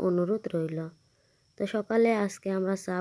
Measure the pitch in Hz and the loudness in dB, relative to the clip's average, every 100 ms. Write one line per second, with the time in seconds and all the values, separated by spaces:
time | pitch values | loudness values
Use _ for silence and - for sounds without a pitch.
0 | 185 175 175 220 - 170 160 160 160 - | 2 2 2 0 -2 -2 -2 -4 -8 -12
1 | _ _ _ _ _ _ 202 214 208 226 | _ _ _ _ _ _ -4 -4 0 4
2 | 233 220 202 - 196 190 190 190 - 180 | 4 4 0 -4 -4 -2 0 -2 -4 -4